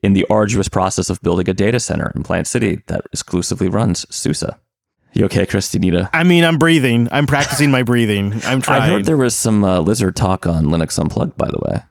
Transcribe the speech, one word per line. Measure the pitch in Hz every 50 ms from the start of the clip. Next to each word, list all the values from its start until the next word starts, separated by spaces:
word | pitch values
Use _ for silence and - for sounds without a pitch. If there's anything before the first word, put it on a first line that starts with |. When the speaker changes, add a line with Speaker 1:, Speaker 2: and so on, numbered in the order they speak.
Speaker 1:
in | - 101 98
the | 95 92 -
arduous | 107 110 107 101 113 104 95 -
process | - 98 92 95 - - 90 -
of | 92 90
building | - 87 87 90 90 92
a | 92
data | 95 98 104 117 123
center | 120 - 80 78 - - -
in | - -
Plant | - 90 90 82 -
City | - 123 - - 87 - - _
that | 85 - - - -
exclusively | - - - - 90 87 - - - 95 92
runs | 90 104 90 87 87 - - - -
susa. | - - - 151 - - - - _ _ _ _ _ _ _ _ _ _ _ _
You | - 104
okay, | 95 - 107 98
Chris? | - - 98 95 -
Do | - 85
you |
need | 90 92 87
a | - 90 92 -
Speaker 2:
I | 160 170
mean, | 180 175 175 170
I'm | 165 165 151
breathing. | 156 165 165 160 127 127 117 117 117 117
I'm | - 135 147 139
practicing | 143 139 143 - - - 147 147
my | 135 127 127
breathing. | 113 123 120 117 107 104 101 98 101 104 110 -
I'm | - 127 135
Speaker 1:
<laughs> |
I |
Speaker 2:
trying. | - - - 117 113 -
Speaker 1:
heard | 175 208 202
there | - 160 147
was | 131 120 113
some, | - - 113 110 104 101
uh, | 95 92 90
lizard | 82 85 107 117 104 92 85
talk | - - 95 92 92 - 87
on | 85 80 80
Linux | 73 80 82 80 76 - -
Unplugged, | 85 78 - - - - - -
by | - -
the | - 50
way. | 50 50 - - - _